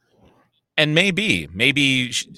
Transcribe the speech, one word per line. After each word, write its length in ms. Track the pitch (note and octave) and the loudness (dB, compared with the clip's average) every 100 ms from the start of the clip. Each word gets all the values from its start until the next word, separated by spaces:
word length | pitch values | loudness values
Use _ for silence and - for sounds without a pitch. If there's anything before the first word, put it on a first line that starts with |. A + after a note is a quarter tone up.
| _ _ _ _ _ _ _ - | _ _ _ _ _ _ _ -2
And 160 | D3+ | 2
maybe, 540 | D#3 G3 F3 A3 F#2 D2+ | 2 2 0 -2 -2 -4
maybe 580 | F#2 B2+ C#3 C#3 C3 B2 | 0 0 2 2 2 -2
sh-, 140 | B2 - | -6 -10